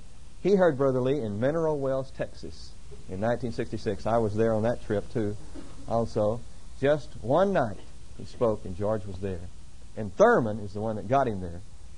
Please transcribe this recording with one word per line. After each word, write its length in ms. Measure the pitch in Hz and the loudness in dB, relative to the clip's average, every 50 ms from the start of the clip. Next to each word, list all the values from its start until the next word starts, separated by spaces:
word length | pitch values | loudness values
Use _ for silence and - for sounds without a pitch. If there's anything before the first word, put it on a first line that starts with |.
| - - - - - - - - | -10 -10 -10 -10 -10 -10 -8 -2
he 140 | - 175 202 | 2 4 6
heard 220 | 190 185 170 147 127 | 6 6 6 6 4
Brother 240 | 139 135 127 127 | 4 4 4 4
Lee 180 | 123 131 139 151 | 4 2 2 2
in 200 | 117 107 101 104 | 0 -2 0 0
Mineral 380 | 117 135 151 170 165 156 151 143 | 2 2 2 2 2 2 0 0
Wells, 320 | 135 135 135 135 131 - | 0 0 0 -2 -2 -4
Texas 600 | - - 147 - - - - 80 - - - - - - - - - - - - | -6 -6 -6 -6 -6 -8 -10 -10 -8 -10 -10 -10 -10 -10 -10 -10 -10 -10 -8 -6
in 100 | 95 92 | -4 0
nineteen 320 | 104 117 120 117 127 117 | 0 2 2 2 0 -2
sixty-six. 540 | 117 - 120 - - 107 - 110 101 95 - 107 | -2 -2 -2 -2 -4 -2 -2 -2 -2 0 2 2
I 100 | 113 117 | 4 4
was 160 | 113 107 101 | 4 2 2
there 200 | 110 113 113 110 | 4 4 4 4
on 100 | 107 107 | 4 2
that 220 | 117 120 - - | 2 0 0 -2
trip, 260 | - 110 101 - - | -2 -2 -2 -2 -2
too, 240 | - 123 107 101 104 104 - - - - - - - - - - | 0 0 0 0 -2 -4 -6 -6 -6 -6 -6 -8 -8 -6 -4 0
also. 500 | 110 117 113 - - 117 104 104 98 - - - - - - - - - | 0 0 0 2 2 2 2 2 2 0 -4 -8 -10 -10 -10 -10 -4 0
Just 300 | 131 139 151 151 - - - - | 2 4 4 2 0 -4 -8 -6
one 300 | - 107 131 165 190 202 | -2 2 4 4 4 4
night 280 | 190 170 135 110 101 - - - - - - - - - | 4 2 2 0 -2 -6 -8 -10 -10 -10 -10 -10 -8 -8
he 80 | 113 | -8
spoke, 380 | - - - 127 113 107 107 - | -8 -2 0 2 2 2 0 -2
and 120 | 95 92 85 | -6 -4 -2
George 280 | 101 101 110 110 95 | 0 0 0 -2 -2
was 120 | 101 95 92 | -4 -6 -4
there. 240 | 98 98 92 85 92 92 - - - - - - - - - | -4 -4 -4 -4 -6 -8 -10 -10 -10 -10 -10 -10 -10 -8 -8
And 160 | - 110 101 87 | -6 -6 -2 4
Thurman 440 | - 190 233 240 190 131 110 107 110 | 6 8 8 8 6 4 2 0 -4
is 140 | 104 101 92 | -6 -6 -4
the 80 | 104 | -4
one 140 | 107 113 110 | -4 -2 -2
that 120 | 107 90 101 | -4 -2 2
got 200 | 127 139 135 123 | 2 2 2 2
him 120 | 107 95 | 0 -2
there, 220 | 92 85 85 87 95 - - - - - - | -4 -6 -6 -8 -8 -8 -10 -10 -10 -10 -8